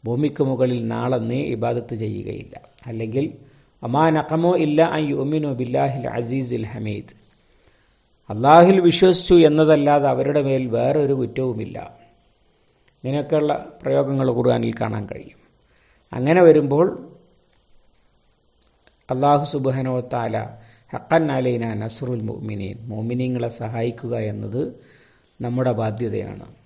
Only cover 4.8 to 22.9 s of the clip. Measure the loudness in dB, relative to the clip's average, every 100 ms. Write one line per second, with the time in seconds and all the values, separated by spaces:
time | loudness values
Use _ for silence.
4.8 | 2 2 -2 -2 -2 -2 -4 -4 -4 -2
5.8 | -2 -2 -6 -6 -4 -4 -4 -6 -6 -8
6.8 | -8 -8 -12 _ _ _ _ _ _ _
7.8 | _ _ _ _ -12 -2 6 8 8 6
8.8 | 4 4 4 4 4 6 8 6 4 4
9.8 | 4 4 2 0 0 0 0 -2 0 0
10.8 | 0 0 0 0 -2 -4 -4 -4 -8 -12
11.8 | -16 -20 _ _ _ _ _ _ _ _
12.8 | _ _ -4 -4 0 0 2 -2 -6 -10
13.8 | -2 0 2 0 0 2 2 2 -2 -4
14.8 | -4 -6 -8 -12 -14 _ _ _ _ _
15.8 | _ _ _ -4 2 8 8 8 4 2
16.8 | 2 -2 -16 -20 _ _ _ _ _ -20
17.8 | _ _ _ _ _ _ _ _ _ _
18.8 | _ _ -8 -2 2 2 0 -2 -2 -2
19.8 | -2 -4 -4 -4 -4 -4 -8 -14 -20 _
20.8 | _ -14 0 2 2 0 0 -2 -4 -6
21.8 | -8 -8 -6 -6 -6 -8 -8 -8 -8 -10
22.8 | -10